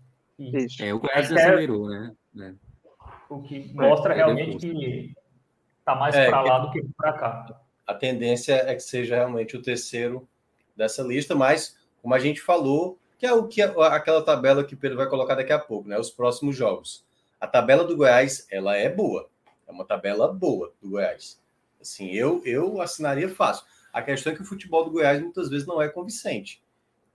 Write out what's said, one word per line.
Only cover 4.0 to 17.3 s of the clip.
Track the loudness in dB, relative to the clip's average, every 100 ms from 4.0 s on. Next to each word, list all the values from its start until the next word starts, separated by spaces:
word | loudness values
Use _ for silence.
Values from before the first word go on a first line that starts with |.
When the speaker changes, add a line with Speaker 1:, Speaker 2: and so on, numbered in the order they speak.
| 4
Speaker 3:
É, | 4
Speaker 1:
realmente | 4 4 -2 -6
Speaker 3:
perdeu | -6
força. | -6 -6
Speaker 1:
que | -6 -10 -18 _ _ _ _ _ _
tá | -2
mais | 0 2
Speaker 4:
É, | 6 6
Speaker 1:
pra | 6
Speaker 4:
que | 4
Speaker 1:
lá | 2
do | 2
que | -6 -8 -4
pra | -4
cá. | -2 -6 -8 -14 -20 _ _ -10
Speaker 4:
a |
tendência | -6 -4 -2 0 -2 2
é | 2 2
que | -4
seja | -6 -6 -2 0
realmente | 0 -2 -6 -8
o |
terceiro | -6 -6 -6 -6 -4 -6 -14 _ _ _ _ -4
dessa | -4 -2
lista, | -4 -4 -2
mas, | 2 4 2 0 _ _ _
como | 0
a | 0
gente | 2 -2
falou, | 0 0 2 0 -2 -8 _ -6
que | 2
é |
o | 2 2
que | 0
a, | 2 4 4
aquela | 4 2 2
tabela | 4 4 6 4
que | 2
o | -4
Pedro | -6 -2
vai | -2
colocar | 0 0
daqui | -2 0
a | 0
pouco, | -2 -8 -6
né? | -6
Os | -6
próximos | -2 -2 0 -4
jogos. | 0 -2 -2 -8 -18 _ _ _